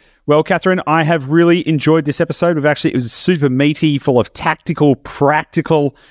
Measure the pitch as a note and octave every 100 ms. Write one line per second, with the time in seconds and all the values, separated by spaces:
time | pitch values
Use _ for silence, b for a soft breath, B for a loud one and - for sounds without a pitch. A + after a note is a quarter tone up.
0 | b b - D3 D#3 F3 F#3 F#3 - D#3+
1 | D#3 E3+ C3+ D#3+ E3+ E3+ D3+ D#3 D3+ D#3+
2 | D3 - E3 - F3 D#3+ D3 D3 - C3
3 | A#2+ - - F3 C#3+ B2+ D3 D#3 D#3 C#3+
4 | - B2 G#2+ - E3 D#3 - D3+ D3 B2+
5 | - - C#3+ D3+ D#3+ - - D#3+ C#3+ b
6 | b